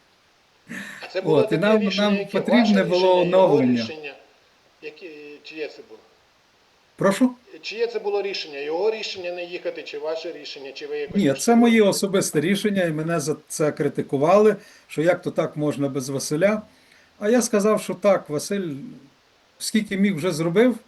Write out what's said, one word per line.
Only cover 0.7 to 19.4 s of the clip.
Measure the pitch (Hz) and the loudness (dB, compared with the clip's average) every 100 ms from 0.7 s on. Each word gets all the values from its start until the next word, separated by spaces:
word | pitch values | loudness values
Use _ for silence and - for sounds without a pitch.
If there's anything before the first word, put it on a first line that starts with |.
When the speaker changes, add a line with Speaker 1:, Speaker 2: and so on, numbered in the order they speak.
| - - - | -16 -16 -16
Speaker 1:
А | - | -10
це | 185 | -4
було | 170 156 | 2 4
Speaker 2:
От, | - | 4
і | |
Speaker 1:
таке | 160 | 2
Speaker 2:
нам, | 208 220 | 4 2
Speaker 1:
рішення, | 196 190 208 | 2 0 0
Speaker 2:
нам | 202 | 0
Speaker 1:
яке? | 196 196 | -2 -4
Speaker 2:
потрібне | - 240 | 2 4
Speaker 1:
Ваше | 214 196 | 6 4
Speaker 2:
було | |
Speaker 1:
рішення, | 170 180 185 | 2 2 4
його | 180 | 4
Speaker 2:
оновлення. | 175 185 180 143 127 120 | 4 4 6 4 4 2
Speaker 1:
рішення? | 113 156 147 135 _ _ _ _ _ _ | -2 -10 -14 -16 _ _ _ _ _ _
Яке, | 151 151 180 147 147 147 | -18 -16 -18 -18 -18 -20
чиє | - 156 143 | -16 -12 -12
це | - - | -14 -20
було? | 110 _ _ _ _ _ _ _ _ _ - | -20 _ _ _ _ _ _ _ _ _ -2
Speaker 2:
Прошу? | 180 202 254 - _ 160 | 0 2 0 -2 _ -18
Speaker 1:
Чиє | - 214 233 | -10 -4 -4
це | 214 | -4
було | 202 202 | -4 -2
рішення? | 196 175 160 139 | -4 -6 -10 -10
Його | 147 165 214 | -6 -2 -2
рішення | 220 202 196 175 | -4 -8 -10 -10
не | 175 | -10
їхати, | 175 175 175 156 | -10 -8 -8 -10
чи | 139 147 | -10 -10
ваше | 156 156 175 | -8 -8 -8
рішення, | 147 139 143 135 | -12 -14 -14 -16
чи | - 147 | -14 -10
ви | 147 | -8
якось | 143 202 | -4 0
Speaker 2:
Ні, | 156 | 0
це | 135 - | 2 2
Speaker 1:
можливо | 233 | 4
Speaker 2:
моє | 240 226 202 | 6 6 4
особисте | - 196 190 - 156 | 2 0 0 0 0
рішення, | 165 185 214 196 | 0 0 0 0
і | 170 | 0
мене | 151 160 170 | -2 -2 -2
за | 147 147 - | -2 -6 -8
це | - 151 | -2 -2
критикували, | 147 143 143 - 139 156 202 214 202 - - - | 0 -2 -2 -4 0 4 6 6 2 -6 -20 -10
що | - | -2
як | 165 175 | 0 0
то | 147 | -2
так | - 156 151 | -4 -4 -2
можна | 147 135 139 | -4 -2 -4
без | 135 135 | -4 -6
Василя. | 139 - 156 196 214 - _ _ _ _ - | -6 -4 0 0 0 -6 _ _ _ _ -6
А | 208 | 0
я | 240 | 2
сказав, | 220 202 214 208 | 2 2 2 0
що | - | -2
так, | 180 202 185 - | -2 2 2 0
Василь | 147 - 202 175 139 - 151 139 _ _ _ | -6 -4 -6 -6 -8 -12 -18 -20 _ _ _